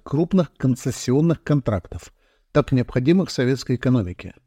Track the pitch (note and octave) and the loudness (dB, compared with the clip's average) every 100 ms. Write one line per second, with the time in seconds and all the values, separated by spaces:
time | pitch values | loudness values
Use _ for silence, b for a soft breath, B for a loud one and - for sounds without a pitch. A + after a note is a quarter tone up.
0 | - C#3 E3+ F#3 D#3+ - - B2 C3+ - | -4 -2 2 2 0 -2 -2 0 -4 -4
1 | - C3 E3+ D#3+ - D3 B2+ G2+ - - | 0 2 2 0 0 0 0 -4 -4 -14
2 | - _ _ _ _ D3 - B2+ A#2+ B2+ | -16 _ _ _ _ 0 2 0 0 0
3 | B2+ F3+ D#3 - B2+ C3+ - B2 B2+ B2+ | 2 2 2 0 0 0 -2 -2 0 0
4 | F2+ F2+ - - | -2 -8 -16 -20